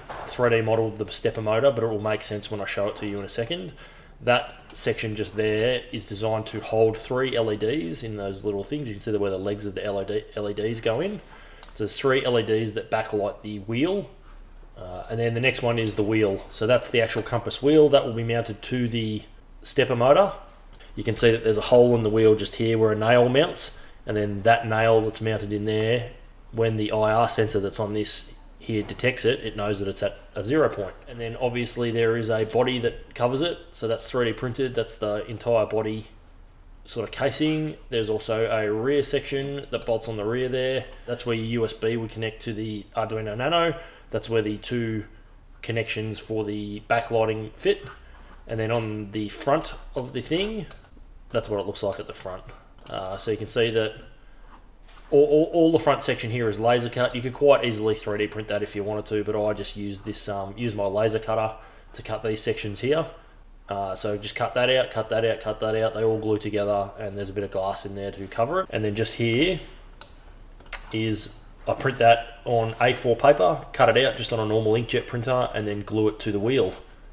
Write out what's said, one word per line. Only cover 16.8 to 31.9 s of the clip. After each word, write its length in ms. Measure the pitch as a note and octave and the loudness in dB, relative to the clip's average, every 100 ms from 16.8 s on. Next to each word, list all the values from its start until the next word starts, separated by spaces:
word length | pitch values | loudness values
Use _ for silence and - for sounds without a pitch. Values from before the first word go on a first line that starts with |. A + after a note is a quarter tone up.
| - | 2
the 120 | B2 | 0
actual 220 | A2+ - | 2 0
compass 400 | G#2+ A#2+ - - | -2 -4 -4 -2
wheel 260 | C3+ D#3 D3+ | 4 6 8
that 160 | C#3+ - | 6 4
will 80 | |
be 100 | A2+ | -2
mounted 380 | A#2 A#2 A2+ G#2 | -2 -2 -2 -8
to 260 | - B2+ A#2+ | -6 -2 -2
the 360 | A#2 A2 G#2+ - - - - | -2 -4 -6 -8 -18 -20 -14
stepper 320 | - - B2+ B2 | -2 2 2 4
motor. 380 | B2 D3+ G3 - - - - - - - | 8 10 8 2 -14 -20 -20 -20 -16 -6
You 80 | |
can 120 | A2 G#2+ | -4 4
see 160 | A#2 | 6
that 120 | A2+ A2 | 6 4
there's 120 | G#2+ | 2
a 40 | |
hole 340 | - B2 B2 A#2+ | 6 8 8 6
in 80 | |
the 60 | G#2+ | 4
wheel 260 | G#2+ A2 G#2+ | 6 8 6
just 200 | G2+ - | 4 -2
here 220 | A2+ A2+ | 0 4
where 140 | A2 | 4
a 40 | G#2+ | 4
nail 340 | G#2+ B2 A#2+ | 6 6 8
mounts, 480 | B2+ F3 F3+ - - - - - | 6 4 0 -6 -8 -18 -14 -4
and 120 | G#2+ | -2
then 240 | G#2 G2+ | -2 2
that 260 | G2+ A#2 A2+ | 4 4 4
nail 320 | A2 A2+ A2+ | 2 6 6
that's 220 | A2 - | 4 -2
mounted 320 | A2 A2 G2+ | -2 -2 -2
in 100 | G#2 | -4
there, 480 | G#2 A2 A2 A#2+ G#2 - - - - | 0 0 2 0 -2 -12 -20 -20 -10
when 240 | A2+ A2+ A2 | 0 0 0
the 160 | G#2+ | 0
I 220 | A2 G#2+ | 2 2
R 160 | A2 A#2 | 4 2
sensor 320 | - G#2+ G#2+ | 2 2 2
that's 180 | G2 - | -2 -2
on 140 | G#2+ | -4
this 320 | G#2 G#2 - - - - - | -2 -4 -6 -12 -18 -20 -14
here 260 | - A2 | -4 -4
detects 400 | G#2 G2 B2 B2+ | -4 -2 -2 0
it, 160 | A2+ C3 | 0 0
it 160 | A2 G#2 | -4 -4
knows 240 | G#2 G2+ | -4 -2
that 80 | G2 | -4
it's 160 | G2 | -4
at 140 | G2+ - - - | -4 -4 -10 -10
a 80 | |
zero 240 | G2+ D#3 B2+ | 0 2 2
point. 260 | G#2+ F#2+ - - | 0 -6 -10 -16
And 100 | A#2+ | -10
then 160 | A#2 A#2 | -8 -4
obviously 540 | B2+ A#2+ A#2+ - A#2+ | -2 -2 -4 -2 -2